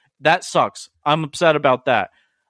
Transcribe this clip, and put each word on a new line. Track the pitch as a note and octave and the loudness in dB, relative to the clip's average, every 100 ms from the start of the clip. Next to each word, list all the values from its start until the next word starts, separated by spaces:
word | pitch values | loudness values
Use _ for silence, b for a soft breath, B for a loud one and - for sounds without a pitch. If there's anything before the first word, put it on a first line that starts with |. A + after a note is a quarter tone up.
| _ _ | _ _
that | C#3+ F3 | 0 0
sucks. | - E3 A2+ - - _ | 0 -2 -2 -4 -20 _
I'm | D3 D#3 | -2 -2
upset | D3+ - E3 D3+ | -2 0 0 2
about | C#3+ B2+ C#3 | 2 0 0
that. | A#2 F#2 _ _ _ | -2 -2 _ _ _